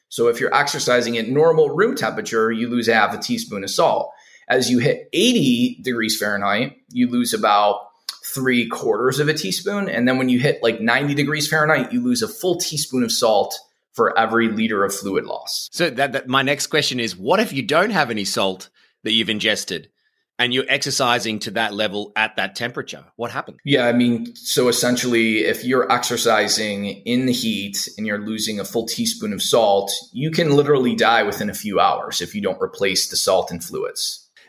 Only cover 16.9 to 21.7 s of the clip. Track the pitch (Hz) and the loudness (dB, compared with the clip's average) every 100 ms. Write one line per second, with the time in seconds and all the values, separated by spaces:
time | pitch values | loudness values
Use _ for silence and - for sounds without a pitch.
16.9 | 127 113 90 107 190 220 139 101 151 214 | -2 -4 -4 0 2 2 -2 0 2 2
17.9 | 190 127 107 98 117 98 92 - _ _ | 2 0 -2 -4 0 -2 -2 -10 _ _
18.9 | _ 110 113 107 104 107 104 - 85 - | _ -2 0 0 0 0 0 -4 -8 -10
19.9 | _ _ _ _ - 123 127 - 135 143 | _ _ _ _ -4 0 0 0 -2 -2
20.9 | 135 123 120 110 107 110 104 110 | 0 2 2 0 -6 -4 -2 -2